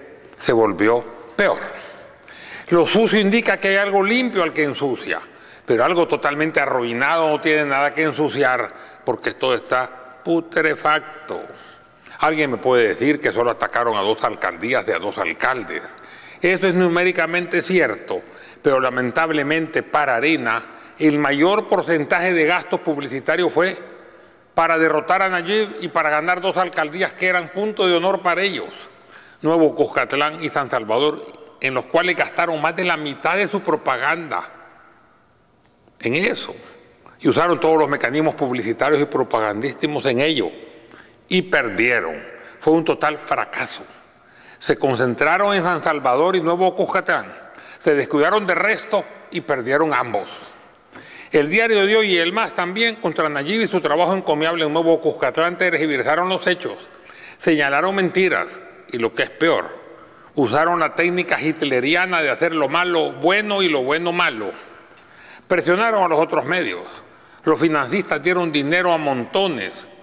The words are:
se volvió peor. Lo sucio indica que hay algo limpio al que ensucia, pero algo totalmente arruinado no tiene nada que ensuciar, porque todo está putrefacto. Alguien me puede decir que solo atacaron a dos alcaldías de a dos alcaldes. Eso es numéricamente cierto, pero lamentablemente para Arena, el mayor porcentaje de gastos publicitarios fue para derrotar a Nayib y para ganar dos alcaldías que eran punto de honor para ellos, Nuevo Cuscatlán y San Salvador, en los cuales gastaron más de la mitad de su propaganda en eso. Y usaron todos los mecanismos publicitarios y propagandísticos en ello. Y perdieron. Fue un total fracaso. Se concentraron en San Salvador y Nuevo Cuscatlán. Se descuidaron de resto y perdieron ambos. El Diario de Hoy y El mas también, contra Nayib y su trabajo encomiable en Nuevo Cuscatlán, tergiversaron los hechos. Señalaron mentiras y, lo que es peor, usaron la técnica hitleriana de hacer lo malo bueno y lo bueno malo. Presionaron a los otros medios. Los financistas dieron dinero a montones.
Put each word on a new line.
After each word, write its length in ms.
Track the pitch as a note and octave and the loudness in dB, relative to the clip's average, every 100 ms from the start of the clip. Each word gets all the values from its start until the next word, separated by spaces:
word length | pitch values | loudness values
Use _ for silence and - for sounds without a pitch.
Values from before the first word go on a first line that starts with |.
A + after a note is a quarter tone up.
| - - - - | -20 -20 -20 -8
se 160 | - | 0
volvió 500 | A#2 A2 F#2+ G#2+ A#2+ - - - - | 4 4 2 2 2 -2 -16 -8 0
peor. 220 | F#3+ - - - - - - - - - - - - | 0 0 -6 -14 -18 -20 -20 -20 -20 -20 -18 -12 2
Lo 160 | E3+ D3 | 2 4
sucio 340 | G3+ A3 G#3+ | 4 4 4
indica 380 | G3 A#3 A3+ F#3+ | 4 2 2 0
que 120 | G3 | 2
hay 60 | G3 | 2
algo 260 | G3+ G3 | 2 2
limpio 420 | G3 B3 B3 G3 | 2 0 0 0
al 100 | E3 | -2
que 100 | D#3 | 0
ensucia, 560 | D3 B2 C#3+ A2+ - D#2+ - - - - - | -2 0 -4 -4 -6 -8 -10 -20 -20 -8 0
pero 180 | A2+ | 2
algo 240 | C#3 F3 E3 | 4 2 2
totalmente 540 | D3 D3 C#3+ D#3+ D#3 | 0 -2 0 0 0
arruinado 680 | C3+ B2+ A#2+ A#2 C#3 E3 D#3 | 0 0 -2 0 0 2 2
no 140 | - | 2
tiene 240 | D#3+ D3+ C#3+ | 2 2 2
nada 260 | C3+ C#3+ | 0 0
que 120 | C#3+ | 0
ensuciar, 1000 | D#3+ B2+ D3 C#3 C3 B2 G#2+ - - - | -2 0 -2 2 2 0 -4 -10 -20 -8
porque 300 | - A2+ A2+ | -4 -2 -4
todo 220 | - C3 A#2 | -2 0 0
está 640 | - B2+ B2 - - - | 0 -2 -2 -8 -20 -10
putrefacto. 1200 | F3 E3 E3 E3+ D#3 C#3+ D3+ D3+ - - - A2 - - - - - _ - - | -2 -2 0 -2 0 0 0 0 -4 -16 -10 -10 -12 -18 -20 -20 -20 _ -14 -2
Alguien 320 | D3+ D#3 C#3+ | 0 2 0
me 60 | A2+ | 0
puede 320 | B2+ B2 A2 | 2 4 4
decir 300 | - C3+ C#3+ | 2 0 2
que 140 | B2 | 0
solo 180 | G2+ A#2+ | 0 0
atacaron 460 | A2 G#2+ A#2 A#2+ G#2 | 0 -2 0 0 0
a 40 | |
dos 220 | G2 G#2+ | 0 0
alcaldías 600 | B2 G#2 F#2+ F2 A2 B2+ A2 | -2 -2 -4 -4 -2 -2 0
de 80 | |
a 60 | E2+ | -2
dos 180 | G2 G#2 | -4 -4
alcaldes. 640 | E2+ - B2+ B2+ F#2 - - - - - - - | -4 -2 -2 -2 -6 -10 -12 -20 -20 -20 -20 -4
Eso 280 | F3 F#3 F#3+ | -2 0 0
es 80 | F3 | 2
numéricamente 840 | F3+ E3+ F3+ F3 D#3+ F3 F3 F3 | 2 2 0 0 -2 -2 -2 -4
cierto, 600 | - F#3 C3+ G2+ - F#2 - - - - | 0 2 2 -2 -6 -8 -8 -20 -20 -4
pero 180 | D3 C3+ | 2 2
lamentablemente 1040 | B2+ B2+ B2 D#3+ D#3+ D3+ C#3 D#3+ D#3+ D3+ | 2 0 -2 0 0 0 0 -2 -2 -4
para 320 | - D3+ C#3 A#2 | 0 0 2 2
Arena, 560 | D3 D3+ A#2+ A2+ - - - - | 2 0 0 -2 -6 -20 -16 0
el 220 | D#3 D3 | 2 4
mayor 480 | C#3 C#3+ F3 G#3 - | 2 2 2 2 0
porcentaje 640 | F#3+ D3 D#3+ C3+ F3+ F#3 | 0 2 0 0 0 2
de 120 | E3+ D#3 | 2 2
gastos 340 | F3 - F3+ | 2 0 -4
publicitarios 720 | E3+ C#3+ C#3 C3 - E3+ E3+ | -2 -4 -4 -6 -2 0 2
fue 260 | D3+ F#3 F3+ - - - - - _ _ | 2 0 -2 -14 -20 -20 -20 -20 _ _
para 240 | - E3 D#3+ | 0 2 4
derrotar 440 | D#3+ D3+ D#3 F#3+ | 2 2 0 0
a 60 | F#3+ | 0
Nayib 480 | F3+ E3+ G#3+ G#3 - | -2 -2 -2 -2 -6
y 80 | F3 | -4
para 200 | E3 D3+ | 0 2
ganar 300 | D3+ E3+ F3+ | 0 0 0
dos 160 | F#3+ F3 | 0 -2
alcaldías 560 | F3 F3 D3+ F3 F#3 | -2 -2 -4 -2 -4
que 160 | - F#3 | -2 0
eran 220 | F3+ D#3+ | 0 -2
punto 360 | F#3+ G#3+ G#3 F#3 | -4 -4 0 2
de 120 | E3+ | 4
honor 240 | F#3 F#3+ | 2 0
para 200 | F#3 E3+ | 0 0
ellos, 280 | G3 D3 F2 - - - - - - - | 0 -2 -8 -14 -20 -20 -20 -20 -20 -4
Nuevo 340 | D3+ E3 D3+ A#2+ | 2 4 4 4
Cuscatlán 640 | C#3+ C#3 B2 C#3 D3+ D#3+ | 0 0 0 0 -2 -2
y 60 | D#3 | -4
San 220 | D3 C3 | -4 -2
Salvador, 520 | B2+ A2 A#2 D3+ D3+ - - - - | -2 0 0 0 -2 -10 -20 -20 -6
en 140 | C3+ | -4
los 140 | B2+ - | -4 0
cuales 280 | E3 F3+ E3 | 0 0 0
gastaron 460 | C#3 - E3+ D#3 | -2 -2 -2 0
más 160 | D#3 E3+ | -2 0
de 80 | F3+ | -2
la 100 | D#3+ | -2
mitad 400 | D3 C3+ E3 F#3+ | -4 -4 -2 0
de 140 | G3+ | -2
su 100 | G3 | -2
propaganda 920 | - D#3 C#3+ B2 C3+ E3+ D#3 F2+ - - - - - _ _ _ _ _ _ _ _ _ _ - | -2 -2 0 -2 0 -2 -4 -8 -8 -18 -20 -20 -20 _ _ _ _ _ _ _ _ _ _ -8
en 160 | A2+ D3 | -4 -2
eso. 400 | G#3 - - - - - - _ - - | -2 -4 -8 -14 -18 -20 -20 _ -20 -2
Y 80 | D3+ | 2
usaron 320 | C3 F3 D3 | 4 2 2
todos 180 | D#3+ D#3+ | 4 4
los 120 | C#3+ | 2
mecanismos 460 | C#3+ A#2+ D3 D#3 - | 0 0 2 0 0
publicitarios 640 | C3+ B2 G#2+ A2+ C3+ D3 | -2 -2 -2 0 2 2
y 40 | C#3+ | 0
propagandísticos 1000 | C3+ B2+ A2+ G#2+ G#2 C3+ A#2 D3+ C#3+ C3 | -2 -2 0 -2 -2 -6 -4 -4 -2 0
en 160 | B2 | 0
ello. 280 | D#3 C#3+ E2+ - - - - - - _ - | 0 0 -2 -6 -20 -20 -20 -20 -20 _ -2
Y 140 | F#3 | 0
perdieron. 840 | F3+ D3+ A#2 F#2+ A#2+ A#2 E2 D#2 - - - - | 2 0 0 0 2 2 0 -6 -12 -20 -20 -2
Fue 100 | D#3 | 2
un 140 | D#3+ D#3+ | 2 2
total 320 | C#3 D3 D3+ | 0 -2 -2
fracaso. 640 | - B2+ G#2+ - B2+ - - - - _ _ - - - | -4 -4 -4 -6 -8 -10 -16 -20 -20 _ _ -20 -20 -8
Se 180 | - C#3+ | -2 0
concentraron 760 | C#3 A#2 B2+ A#2 D3 F3+ G3+ | 2 2 0 0 2 2 2
en 80 | G3 | 2
San 220 | F3 E3 | 0 0
Salvador 540 | E3 D3 C3 B2+ F3 F#3+ | 0 0 0 2 2 2
y 40 | |
Nuevo 320 | E3 F3 F#3 | 0 2 0
Cuscatlán. 640 | F#3 F3+ F#3+ F3+ D3+ F#2+ - - - - - | 0 -2 -2 0 -2 -4 -16 -20 -20 -20 -4
Se 160 | E3 C#3+ | 0 2
descuidaron 500 | B2+ D3 D#3+ G#3+ F#3 | 2 2 2 2 0
de 100 | F3 | 0
resto 480 | G3 - - G3+ - - - | 0 -2 -2 -4 -4 -14 -10
y 100 | F3 | -8
perdieron 520 | - C3+ A#2+ C#3+ D#3+ | -2 -2 0 2 2
ambos. 360 | B2+ B2 G2+ - - - - - - _ - - - - | 0 -2 -4 -6 -14 -20 -20 -20 -20 _ -20 -20 -20 0
El 180 | D#3 D3 | 2 2
Diario 360 | G#3 A3+ G#3 G3 | 2 2 4 4
de 120 | A3 | 4
Hoy 140 | G#3+ | 4
y 60 | E3+ | 2
El 140 | E3+ | 2
mas 220 | G#3 G#3 | 0 -2
también, 420 | - F3 G3 A#3 A3 | -2 -4 0 -2 0
contra 320 | F3 D#3 D#3 | -4 -2 -2
Nayib 320 | D3 D3 A3+ | -2 -2 0
y 80 | G#3+ | 0
su 140 | F3+ | 0
trabajo 320 | D3+ D#3 F3 | 0 2 2
encomiable 500 | F#3+ E3+ D3 D#3+ E3+ | 0 0 0 0 0
en 80 | D3+ | 0
Nuevo 300 | E3 E3 D#3+ | 2 4 4
Cuscatlán, 560 | D#3 - C3 D#3+ E3+ F3 | 2 0 0 2 0 2
tergiversaron 720 | F#3 D#3+ D#3 C#3 A#2+ D#3+ F#3 | 0 2 0 0 0 0 0
los 180 | F3+ F#3 | -2 -2
hechos. 300 | F3+ A2+ G2+ - - - - - - | -2 -6 -10 -16 -20 -20 -20 -20 -4
Señalaron 540 | F3+ D3+ C#3 C#3+ F#3 | 0 2 2 2 0
mentiras 680 | G3 F3 F#3 F#3 G#2 D#2+ - - - - | 2 0 2 2 2 -4 -10 -20 -20 -10
y, 100 | A#2+ | -4
lo 140 | A2+ | -2
que 100 | - | -2
es 80 | C3 | -4
peor, 360 | - D#3+ A2+ E2 - - - - - - - | 0 2 2 -2 -10 -20 -20 -20 -20 -8 -2
usaron 440 | A#2+ C#3 E3+ E3+ | 2 2 2 2
la 160 | D3+ - | 0 0
técnica 460 | F3 F3+ F3 C3 | 0 0 -2 -2
hitleriana 800 | D3+ D#3 D3 B2+ C3 E3+ F#3 E3+ | -2 -2 0 0 2 2 2 0
de 80 | C#3+ | 0
hacer 260 | A#2 E3 D#3+ | 0 0 0
lo 140 | C3+ | 0
malo 420 | E3 F3+ E3 D3 | 0 2 0 0
bueno 500 | C3 E3+ G3+ G#3+ G3+ | 0 2 2 0 0
y 40 | F3+ | 0
lo 160 | C#3+ | 0
bueno 300 | B2+ D#3 F3 | 0 0 0
malo. 380 | F3 E3 A2+ G2 - - - - - - - - - - | 0 0 -2 -8 -10 -16 -20 -20 -20 -20 -20 -20 -10 -2
Presionaron 560 | F3 D3+ F#3 A3+ G#3+ | 0 2 2 2 2
a 40 | F3 | 2
los 120 | D#3 | 2
otros 260 | E3 D#3+ C3 | 2 0 -2
medios. 380 | F3+ C#3 F2+ F#2 - - - - - | -2 -4 -6 -12 -18 -20 -20 -20 -4
Los 160 | D#3 D#3 | 0 2
financistas 640 | E3 D3+ B2 F#3+ F3+ D3+ | 2 2 0 -2 -2 -2
dieron 260 | D#3+ F3+ E3+ | 0 0 0
dinero 440 | D3 C#3 F3 F3+ | -2 0 2 2
a 40 | D#3+ | 2
montones. 920 | D3 B2+ A#2 F#3+ G3 B2+ F#2 - - - | 0 -2 -2 0 0 -2 -6 -10 -20 -20